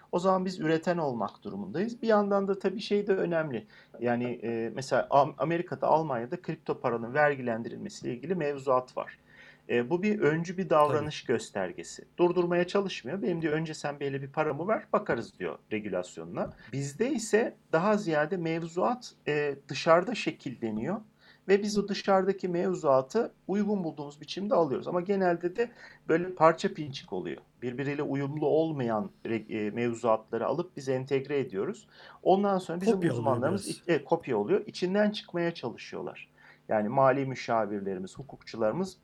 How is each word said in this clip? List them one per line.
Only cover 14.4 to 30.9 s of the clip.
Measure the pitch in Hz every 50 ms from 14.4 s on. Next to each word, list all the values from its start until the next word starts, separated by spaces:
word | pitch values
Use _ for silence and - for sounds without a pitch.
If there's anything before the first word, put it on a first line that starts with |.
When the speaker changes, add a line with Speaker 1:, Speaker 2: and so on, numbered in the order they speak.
| 156 151 147 139 165 196
Speaker 1:
ver, | 214 311 - - -
bakarız." | 202 - - 151 120 107 - - -
diyor | 90 82 - - _ -
regülasyonuna. | 107 107 107 104 92 90 90 - - 82 82 85 90 151 196 - - - - - 113
Bizde | 135 139 143 139 - 220 262
ise | 311 226 - - - 208 247 - - - _ _
daha | - 160 175 214 214 208
ziyade | 160 165 156 147 151 156 196 180
mevzuat, | 165 165 165 165 165 165 165 180 202 226 247 240 - - - _ - -
e, | 147 151 147 147 139 139 - -
dışarıda | 143 131 - 165 160 175 180 220 247
şekilleniyor | - - - 156 - - 147 120 - 117 113 107 107 117 151 196 220 - - _ _ _ - - _ _ -
ve | 190 202 214
biz | 208 202 208
o | 196 196
dışarıdaki | 196 - - - 196 190 190 190 190 190 - 180
mevzuatı | 175 170 190 190 185 160 151 151 135 131 131 - - 220 233 - - _ _ -
uygun | 185 208 208 196 214 196 175
bulduğumuz | 160 143 147 147 143 147 -
biçimde | 151 - - 185 202 208 -
alıyoruz. | 175 165 143 127 107 - 143
Ama | 165 180
genelde | 175 190 202 190 190 180 175 170 175 175 180
de | 226 240 240 - - - - - - _ -
böyle | 156 170 175 185 185
parça | - 151 165 165 - - 196 -
pinçik | - 151 143 - - - - 98
oluyor. | 92 85 85 69 - - _ _ _
Birbiriyle | 120 123 123 120 143 139 143 147 147
uyumlu | 135 135 139 139 139 147 151 151
olmayan | 143 139 156 160 160 156 139 123 117 110 107 101 98 - _ -
re-, | 107 113 110 107 - - 107 107 104
e, |
mevzuatları | 104 117 120 120 117 113 120 117 110 110 - - 113 113 117
alıp | 92 123 151 175 - - 147
biz | 135
entegre | 131